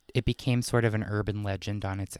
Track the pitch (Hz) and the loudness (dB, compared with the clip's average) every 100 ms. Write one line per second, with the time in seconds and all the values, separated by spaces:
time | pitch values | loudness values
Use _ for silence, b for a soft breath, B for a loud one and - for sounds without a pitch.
0 | - 127 123 120 - 123 117 120 113 107 | -4 -2 0 0 2 2 2 2 4 2
1 | 104 104 107 104 101 95 104 104 98 98 | 0 0 0 0 -2 -2 -4 -4 -2 -2
2 | 98 - | -4 -6